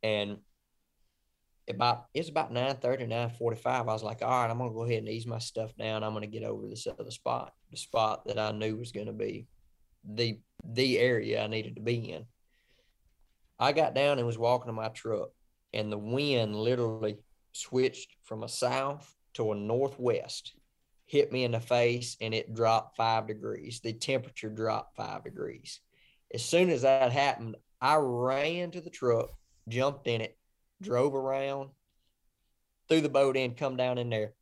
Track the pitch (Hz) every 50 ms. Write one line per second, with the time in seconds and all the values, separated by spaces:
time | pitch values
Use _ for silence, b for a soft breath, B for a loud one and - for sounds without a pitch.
0 | - 110 107 104 104 101 104 104 _ _ _ _ _ _ _ _ _ _ _ _
1 | _ _ _ _ _ _ _ _ _ _ _ _ _ - - 95 120 120 120 120
2 | - _ _ 139 165 165 147 156 143 - 117 120 127 135 135 120 - 123 131 127
3 | 123 113 113 117 120 120 117 - 120 117 113 110 - 123 127 127 117 110 110 110
4 | 110 104 113 113 110 113 127 127 120 113 117 120 127 120 110 113 117 120 120 110
5 | 107 110 110 117 113 117 117 110 113 - - 120 110 110 - - 110 110 110 110
6 | 110 107 107 107 107 107 107 107 110 110 107 104 104 104 107 117 - 107 - -
7 | 113 - 117 - _ 123 123 123 - - _ _ _ _ - - - - - 117
8 | 110 107 107 - - - 107 110 107 107 107 107 107 110 110 110 120 120 117 107
9 | 104 107 107 107 107 104 107 107 120 _ - _ _ _ _ _ _ _ _ _
10 | _ 101 107 110 120 117 107 107 _ _ _ _ - - 117 120 135 131 123 92
11 | 120 127 123 113 107 110 113 110 107 110 110 110 107 113 117 - 107 117 120 120
12 | 113 - 85 78 120 - _ _ _ _ _ _ _ _ _ _ _ _ _ _
13 | _ _ _ _ _ _ _ _ _ _ _ - 120 135 147 156 156 - - 131
14 | 139 143 143 131 120 120 113 113 117 117 123 123 120 120 113 110 110 113 113 -
15 | - 113 110 98 - - _ _ _ _ _ _ _ _ - 110 107 107 104 104
16 | 104 110 120 135 147 143 135 120 113 107 104 104 110 117 127 123 120 113 113 110
17 | 110 107 104 - - _ _ _ _ _ _ - - - 123 127 127 127 - -
18 | - _ _ _ _ - 113 110 110 113 - - 131 120 127 131 135 139 143 151
19 | - - _ _ _ _ _ - 117 107 107 101 104 107 113 123 139 135 135 -
20 | 123 123 113 - - - - - - - - - _ _ _ _ _ _ _ _
21 | _ _ - 143 143 147 - 127 127 120 117 113 - - 123 120 120 120 120 120
22 | 120 - - - 113 110 113 110 - - 113 110 117 113 113 113 - - _ -
23 | 113 113 113 113 107 117 - 107 107 110 107 - - 123 120 - - 117 113 -
24 | - - 135 131 123 - - - - 110 107 110 110 110 110 110 - - _ -
25 | 110 - - - - - - - - - - - - - - - _ _ b b
26 | b b b b b _ - 120 120 - - 170 185 180 160 127 123 135 135 135
27 | 131 123 120 143 139 143 - - 117 113 107 - _ _ _ _ 127 135 151 156
28 | 147 131 120 120 123 127 135 135 143 156 170 175 180 175 175 180 160 170 - -
29 | 139 123 117 113 - - - - _ _ _ _ _ - 113 120 131 143 139 139
30 | - 120 117 113 113 - - _ _ _ _ _ _ _ _ _ 190 104 120 123
31 | 131 147 135 135 131 135 135 135 135 139 139 139 135 135 - _ _ _ _ _
32 | _ _ _ _ _ _ _ _ _ _ _ _ _ _ _ _ _ _ 160 165
33 | 151 139 131 139 139 135 131 131 131 123 120 120 147 135 131 127 127 127 123 123
34 | 120 120 117 107 107 107 - _